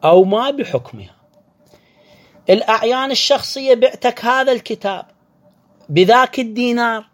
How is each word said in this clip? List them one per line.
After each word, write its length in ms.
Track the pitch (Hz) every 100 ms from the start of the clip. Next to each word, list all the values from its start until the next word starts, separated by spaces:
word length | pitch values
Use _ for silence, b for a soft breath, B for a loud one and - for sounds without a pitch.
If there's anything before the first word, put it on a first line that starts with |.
أو 200 | 156 180
ما 280 | 190 208 262
بحكمها. 640 | 285 247 131 - 113 95 _ _ _ _ _ _ b b b b b b b -
الأعيان 640 | 190 - 220 220 254 269
الشخصية: 640 | 254 - 277 - - 269 240
بعتك 500 | 254 - 247 240 233
هذا 260 | 262 269
الكتاب 540 | 254 - 220 196 190 - _ _ _ _ _ _ _ _
بذاك 500 | 147 185 240 262 -
الدينار 640 | 233 214 247 240 240 220 214